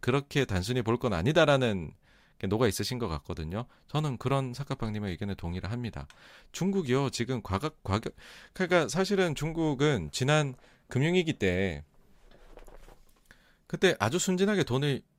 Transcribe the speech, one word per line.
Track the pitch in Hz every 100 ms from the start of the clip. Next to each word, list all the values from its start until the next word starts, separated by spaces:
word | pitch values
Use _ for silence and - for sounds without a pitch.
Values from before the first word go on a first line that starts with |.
그렇게 | - 135 139 147 127
단순히 | 92 92 127
볼 | 107 120
건 | 127
아니다라는 | 87 101 160 151 139 123 98 80 - _ _ _ _
게 | 98
녹아 | 107 120
있으신 | - 104 123
것 | 110
같거든요. | 76 - 85 78 98 123 _ _
저는 | 147 156 120
그런 | 127 139 131
사카빵님의 | 120 143 135 110 104 104
의견에 | 85 101
동의를 | 95 85 90 90
합니다. | 120 117 - 69 - - - -
중국이요, | - 185 196 143 127 135
지금 | - 117 127
과각-, | - 95 151 -
과격-, | - 98 - - - - -
그러니까 | - 180 180 131
사실은 | 147 190 196 180
중국은 | 143 156 165 160 131 151 123 76
지난 | - 131 151 143 127 - _ -
금융위기 | 127 151 185 165 -
때 | 98 90 98 73 73 _ _ - - - - - - - - - - _ - - _ _ -
그때 | 170 185 -
아주 | 196 165
순진하게 | 190 180 196 202
돈을 | 147 123 147 131 -